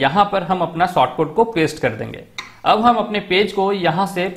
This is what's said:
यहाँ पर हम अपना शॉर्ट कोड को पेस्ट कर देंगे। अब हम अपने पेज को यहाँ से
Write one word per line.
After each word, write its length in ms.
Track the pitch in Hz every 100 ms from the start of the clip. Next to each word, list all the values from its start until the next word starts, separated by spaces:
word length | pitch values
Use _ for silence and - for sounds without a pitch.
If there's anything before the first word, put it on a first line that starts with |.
यहाँ 280 | 135 180 202
पर 100 | 196
हम 180 | 175 185
अपना 260 | 170 165 180
शॉर्ट 300 | 160 127 -
कोड 180 | 151
को 100 | 165
पेस्ट 380 | 175 165 156 -
कर 80 | 123
देंगे। 340 | 110 113 117 - - - -
अब 160 | - 208
हम 160 | 233 226
अपने 240 | 208 208
पेज 300 | - 180 202
को 200 | - 190
यहाँ 340 | 202 165 165 190
से 220 | 180 185